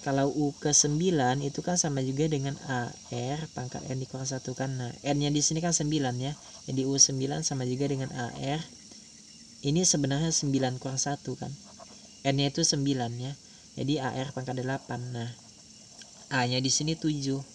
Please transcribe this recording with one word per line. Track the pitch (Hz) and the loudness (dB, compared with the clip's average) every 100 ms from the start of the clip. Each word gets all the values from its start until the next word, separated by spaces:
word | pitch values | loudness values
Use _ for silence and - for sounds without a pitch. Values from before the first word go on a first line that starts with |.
Kalau | - 139 139 | 2 2 4
U | 147 147 139 | 2 0 0
ke | 151 147 | 4 6
sembilan | 147 147 180 165 127 135 139 | 6 4 4 6 4 4 0
itu | 139 | -2
kan | 156 180 | -2 0
sama | 165 139 | 2 0
juga | 131 135 160 | 0 2 2
dengan | 151 139 139 - | 2 -2 -4 -2
A | 127 120 - - | -2 -2 -6 -8
R | 120 123 147 156 - | -6 -4 -4 -6 -8
pangkat | 127 139 147 | -8 -8 -6
N | 131 | -6
dikurang | 131 131 131 | -6 -6 -6
satu | 131 - | -6 -6
kan. | 127 135 131 | -4 -4 -4
Nah, | 120 - | -6 -6
N-nya | 139 143 147 | 0 2 4
di | 147 | 2
sini | 147 160 | 2 2
kan | 175 | 0
sembilan | 160 147 156 135 123 | 2 2 2 2 0
ya. | 135 151 - - - | -4 -6 -12 -16 -4
Jadi | 131 | 0
U | 135 139 | 2 4
sembilan | - 135 135 151 156 | 4 4 -2 0 -2
sama | 139 | -2
juga | 127 127 143 | -2 0 0
dengan | 139 131 | 0 -2
A | 123 120 139 | -4 -6 -4
R. | 135 151 165 - - - - - - - - - | -2 -2 -4 -14 -20 -20 -20 -20 -20 -20 -20 -6
Ini | 143 156 180 | 2 4 4
sebenarnya | 160 139 139 165 156 | 4 2 2 2 2
sembilan | 147 135 131 127 | 2 2 2 0
kurang | 135 131 | -4 -2
satu | - 143 - 127 | -2 -2 -6 -6
kan. | 131 139 - - - - - - 135 | -6 -10 -14 -20 -20 -20 -20 -4 0
N-nya | 139 143 | 2 2
itu | 151 165 | 2 2
sembilan | 151 139 135 120 120 | 2 2 2 0 -4
ya. | 127 143 - - - | -8 -10 -16 -20 -16
Jadi | - 131 147 | -6 0 0
A | 131 | 0
R | 123 135 | -2 -4
pangkat | 131 131 131 | -6 -4 -4
delapan. | 127 135 - 123 123 | -2 -4 -4 -8 -6
Nah, | 123 117 120 - - - - - - - - - | -6 -6 -10 -18 -20 -20 -20 -20 -20 -20 -20 -4
A-nya | 135 123 127 | 0 2 2
di | 131 | 2
sini | - 151 160 | 2 2 0
tujuh. | 160 147 139 135 139 | 0 0 0 -2 -4